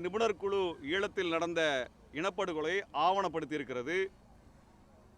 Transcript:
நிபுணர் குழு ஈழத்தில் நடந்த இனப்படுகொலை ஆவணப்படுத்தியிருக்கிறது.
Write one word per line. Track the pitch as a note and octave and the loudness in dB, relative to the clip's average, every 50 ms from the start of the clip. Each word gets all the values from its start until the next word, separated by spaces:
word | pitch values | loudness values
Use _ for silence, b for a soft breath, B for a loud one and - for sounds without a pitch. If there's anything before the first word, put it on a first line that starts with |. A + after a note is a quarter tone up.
| E3+ | 0
நிபுணர் | F3+ F#3 A3 A#3 A3 G3+ D3+ | -2 0 2 2 2 2 0
குழு | G3 G3 G3+ G3 F#3+ F3 D#3+ C#3+ C#3+ C3+ E3 | -2 0 0 2 0 0 -2 -4 -4 -2 0
ஈழத்தில் | G3 G3+ G3+ - G3+ F#3 E3+ E3 | 0 0 0 -2 -2 -2 0 2
நடந்த | E3 E3+ E3+ E3+ E3 D#3+ D3+ C#3 C3 A#2+ - - - - - - C#3+ | 0 0 0 2 2 2 4 2 0 -2 -4 -8 -20 -20 -12 -6 -2
இனப்படுகொலை | E3 - F#3 G3+ G3 F3+ E3 - D3 D#3+ F3+ G3+ G3 - - C#3 D#3 | -2 -2 0 0 -2 -2 -2 -2 0 0 0 -2 -4 -2 0 2 4
ஆவணப்படுத்தியிருக்கிறது. | F3+ F#3+ G3 F#3+ F3 - E3 D3+ B2+ D3+ D3 C#3 A#2 B2+ B2 A#2+ C3+ E3+ F#3+ F#3+ G3 - - - - - - - - - - - - - - - - - - - - - | 4 4 4 2 0 0 -2 -2 -2 -4 -4 -4 -4 -4 -4 -4 -2 -2 -2 -2 -2 -6 -14 -20 -20 -20 -20 -20 -20 -20 -20 -20 -20 -20 -20 -20 -20 -20 -20 -20 -20 -20